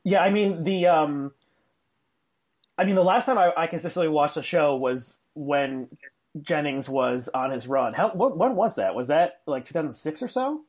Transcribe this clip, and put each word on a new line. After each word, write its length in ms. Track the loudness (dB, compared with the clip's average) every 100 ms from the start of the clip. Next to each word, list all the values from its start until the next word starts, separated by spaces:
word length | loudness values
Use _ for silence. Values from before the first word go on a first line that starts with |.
Yeah, 180 | 0 4
I 80 | 4
mean, 320 | 2 0 0
the, 240 | -2 2 4
um, 460 | 4 2 -2 -6 -10 _ _ _ _ _ _ _ _ _ _ _ _ _ -2
I 60 |
mean, 100 | 2
the 100 | 4
last 220 | 4 4 2
time 100 | 4
I, 140 | 4 2
I 100 | -2
consistently 420 | -4 -6 -2 0
watched 260 | 2 0
the 80 | -2
show 340 | -2 0 2 2
was 400 | -2 -2 -8 -18 _
when 540 | -10 -2 0 0 -4 -10 -16 -20 _ _ -10
Jennings 480 | -4 -2 -2 -4 -4
was 400 | 0 0 -2 -4
on 220 | -4 -2
his 160 | -4 -2
run. 260 | 0 0
How, 160 | 0 -2
wh-, 260 | 2 0 2
when 200 | 0 2
was 200 | 0 0
that? 180 | -2
Was 140 | -2 0
that, 320 | 2 2 -2 -6
like, 200 | -6 -4
two 60 |
thousand 200 | -4 -4
six 300 | -6 -8 -6
or 60 | -6
so? 340 | -4 -4 -4